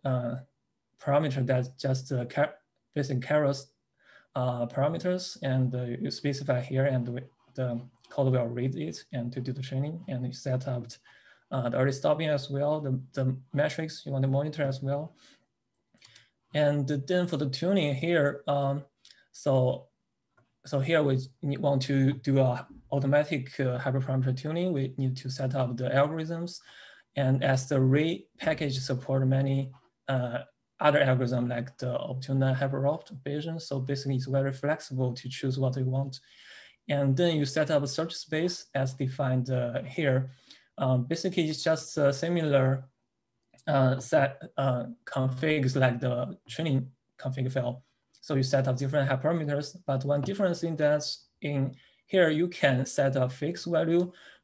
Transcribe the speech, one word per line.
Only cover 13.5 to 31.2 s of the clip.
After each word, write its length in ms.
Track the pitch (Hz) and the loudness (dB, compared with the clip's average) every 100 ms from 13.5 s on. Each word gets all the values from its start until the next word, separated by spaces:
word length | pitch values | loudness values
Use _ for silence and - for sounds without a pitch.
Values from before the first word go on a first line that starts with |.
metrics 520 | 143 156 - 160 - 147 | -2 -2 -2 -8 -10 -6
you 60 | |
want 100 | 135 | -2
to 60 | 135 | 0
monitor 340 | 135 151 151 | 0 -2 -2
as 200 | 139 131 | -2 -2
well. 320 | 135 143 156 _ - _ _ _ _ _ _ _ - - _ _ _ | -4 -4 -6 _ -20 _ _ _ _ _ _ _ -20 -20 _ _ _
And 340 | 147 147 147 135 | 0 2 2 0
then 380 | 147 131 180 175 | -2 0 0 0
for 100 | 156 | 0
the 140 | 143 | -2
tuning 440 | 131 175 196 147 | -2 0 2 2
here, 480 | 131 165 170 143 143 - | 0 2 4 2 0 -2
um, 380 | 143 139 139 - _ - _ _ | 0 0 -2 -6 _ -20 _ _
so, 540 | - - 135 127 131 - _ _ _ _ _ _ _ - | -6 2 4 4 0 -8 _ _ _ _ _ _ _ -4
so 140 | 143 | -2
here 220 | 135 165 | 2 4
we 160 | 143 131 - _ | 4 2 -2 _
need, 180 | 147 139 | -4 0
want 200 | 147 139 | 2 0
to 300 | 135 135 135 | 2 4 4
do 280 | - - 135 | 2 2 4
a 260 | 131 123 - - - | 4 2 -6 -20 -4
automatic, 680 | 143 139 147 147 147 131 - | -2 4 2 2 -2 -6 -4
uh, 180 | 131 123 | -2 0
hyperparameter 580 | 135 131 131 131 131 131 | -2 -2 0 0 0 -2
tuning. 360 | 151 165 180 | -2 -2 0
We 220 | 147 135 - | 0 -2 -2
need 180 | 131 127 | -4 -2
to 120 | 131 | -8
set 240 | 131 131 | -6 -4
up 220 | 135 127 117 | 0 -2 -2
the 140 | 127 | 0
algorithms, 680 | 135 147 160 160 165 175 - - - - - _ | 2 2 0 -4 -6 -6 -10 -20 -20 -20 -20 _
and 300 | - 131 135 | -2 2 2
as 240 | 143 131 - | 2 0 2
the 120 | 139 | 2
Ray 460 | 131 135 160 190 - _ | 4 4 2 -2 -8 _
package 400 | - 156 147 131 | -2 0 -2 -4
support 480 | - 131 - 135 131 | -4 -4 0 0 2
many, 440 | 135 139 135 135 - _ _ - | 2 2 0 -2 -10 _ _ -4
uh, 320 | 131 123 120 - _ _ _ | -2 -2 -6 -10 _ _ _
other 200 | 151 143 | 4 6
algorithm 480 | 135 127 | 4 4